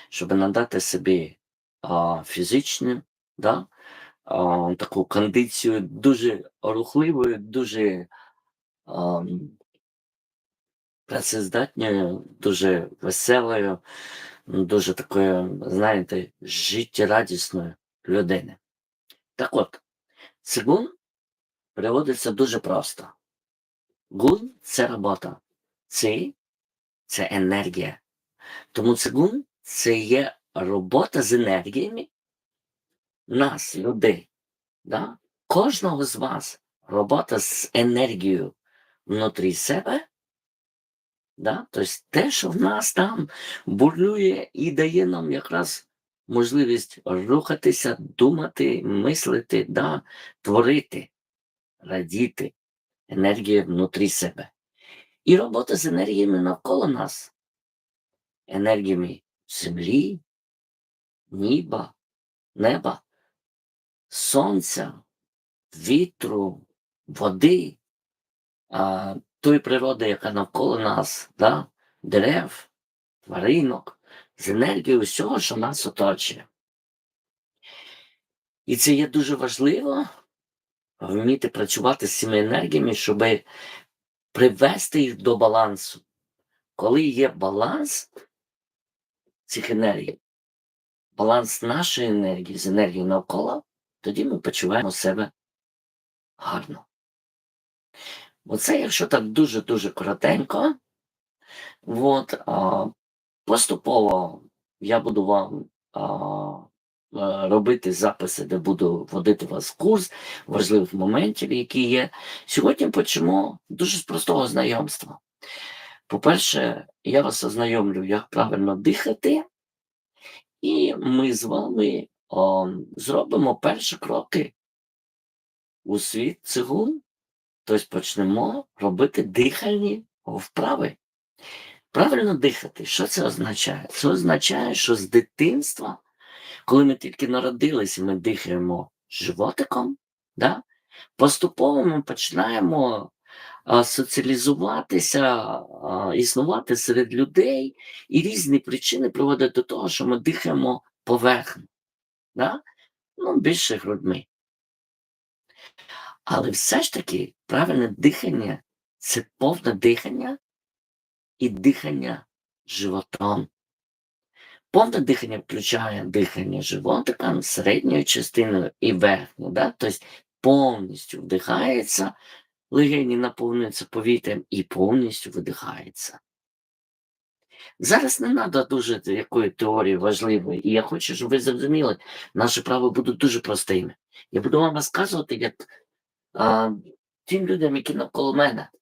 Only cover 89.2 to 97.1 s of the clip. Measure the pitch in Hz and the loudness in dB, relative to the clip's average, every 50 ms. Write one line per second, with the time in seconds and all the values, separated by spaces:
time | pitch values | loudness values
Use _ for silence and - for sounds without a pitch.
89.2 | _ _ _ _ _ - - 113 - - 117 107 113 107 98 82 73 73 - - | _ _ _ _ _ -12 -10 -8 -4 -2 0 2 2 2 0 0 -4 -8 -10 -12
90.2 | _ _ _ _ _ _ _ _ _ _ _ _ _ _ _ _ _ _ _ - | _ _ _ _ _ _ _ _ _ _ _ _ _ _ _ _ _ _ _ 0
91.2 | 104 110 117 123 117 113 - - - 117 120 156 175 - - 127 120 117 104 104 | 2 4 4 4 2 0 -4 -6 -4 -2 -2 -2 -2 -2 -2 -2 0 0 0 0
92.2 | 98 92 92 90 90 87 95 92 - 95 95 104 104 90 87 92 90 92 - 190 | 0 0 -2 -4 -6 -10 -10 -8 -4 0 2 2 2 2 0 -2 -2 0 0 0
93.2 | 92 - - - - - - 302 - _ _ _ _ _ _ _ - - 101 - | -2 -2 -4 -4 -2 -2 -4 -6 -8 _ _ _ _ _ _ _ -8 -6 -4 -2
94.2 | 220 277 254 175 - - - - - - 101 117 113 101 185 - - 190 190 104 | -2 -2 -2 -4 -4 -4 -4 -2 -2 0 0 0 0 -2 -4 -2 -2 -2 -2 -2
95.2 | 107 - - _ _ _ _ _ _ _ _ _ _ _ _ _ _ _ _ _ | -4 -6 -8 _ _ _ _ _ _ _ _ _ _ _ _ _ _ _ _ _
96.2 | _ _ _ - - - - 180 - - - - - _ _ _ _ _ | _ _ _ -14 -10 -8 -8 -8 -8 -10 -16 -18 -18 _ _ _ _ _